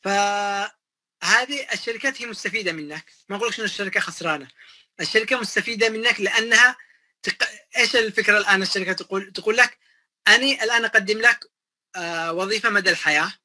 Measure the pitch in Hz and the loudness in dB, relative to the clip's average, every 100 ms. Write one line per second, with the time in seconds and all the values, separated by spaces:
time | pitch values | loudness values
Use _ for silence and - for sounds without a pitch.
0 | 196 196 202 202 202 202 208 _ _ _ | 0 0 2 0 -2 -4 -6 _ _ _
1 | _ _ 170 220 254 285 262 214 - 226 | _ _ 2 2 2 -6 -6 -6 -6 -4
2 | 269 269 240 202 202 208 185 160 147 151 | -4 -4 -10 -8 -6 -4 -4 -6 -10 -14
3 | - _ _ 202 226 220 214 - 196 202 | -16 _ _ -4 -4 -2 -6 -4 -4 -2
4 | - 165 165 151 131 _ - - _ _ | -4 -6 -4 -4 -8 _ -20 -20 _ _
5 | 160 220 220 254 208 - 226 226 226 220 | -2 -2 0 -4 -2 -4 -4 -2 -2 0
6 | 233 226 202 233 226 226 247 254 - _ | -2 0 0 -2 2 4 4 2 -16 _
7 | _ _ - - 226 - _ - 226 247 | _ _ -10 -4 -6 -6 _ 0 2 2
8 | 220 202 208 208 196 190 190 202 185 185 | 0 0 2 2 4 0 0 -4 -4 -6
9 | 180 190 196 190 214 226 233 - _ _ | -4 -6 -6 -6 -2 2 2 0 _ _
10 | _ _ - 220 269 269 220 233 226 220 | _ _ 4 6 4 0 0 0 2 2
11 | 196 214 233 226 - _ _ _ _ 185 | 2 2 2 2 -8 _ _ _ _ -10
12 | 170 165 165 170 196 214 226 202 185 165 | -6 -4 -2 -2 -2 0 2 2 2 0
13 | 160 151 170 - | 2 0 0 -4